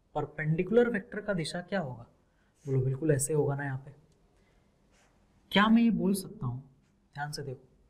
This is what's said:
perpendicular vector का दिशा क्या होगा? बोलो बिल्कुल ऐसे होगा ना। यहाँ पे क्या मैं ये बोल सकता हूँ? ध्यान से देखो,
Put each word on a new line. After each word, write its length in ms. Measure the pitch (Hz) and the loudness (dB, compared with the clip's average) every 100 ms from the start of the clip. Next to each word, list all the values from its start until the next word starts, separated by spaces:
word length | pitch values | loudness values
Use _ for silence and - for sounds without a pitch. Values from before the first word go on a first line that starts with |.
| _ 151 | _ -6
perpendicular 760 | 147 - 156 160 185 233 240 | -6 -4 -2 0 2 4 4
vector 320 | 214 - 196 | 2 -6 -10
का 120 | - | -4
दिशा 280 | 196 151 180 | -4 -4 -6
क्या 160 | 180 196 | -6 -4
होगा? 260 | 143 117 113 _ _ _ _ _ 143 | -4 -10 -16 _ _ _ _ _ -2
बोलो 140 | 131 | 0
बिल्कुल 300 | 135 131 160 | 0 0 2
ऐसे 220 | 139 - | 2 2
होगा 220 | 151 143 139 | 2 2 0
ना। 80 | |
यहाँ 200 | 143 131 - | -4 -8 -10
पे 60 | - _ _ _ _ _ _ _ _ _ _ _ _ _ _ - | -20 _ _ _ _ _ _ _ _ _ _ _ _ _ _ -2
क्या 160 | 190 214 | 2 6
मैं 140 | 226 | 6
ये 80 | 233 | 6
बोल 220 | 190 180 190 | 2 2 0
सकता 300 | - - 127 | -4 -8 -6
हूँ? 180 | 123 - _ _ _ _ 147 | -6 -10 _ _ _ _ -10
ध्यान 160 | 147 | -10
से 120 | 147 | -8
देखो, 240 | 139 127 _ _ _ | -10 -12 _ _ _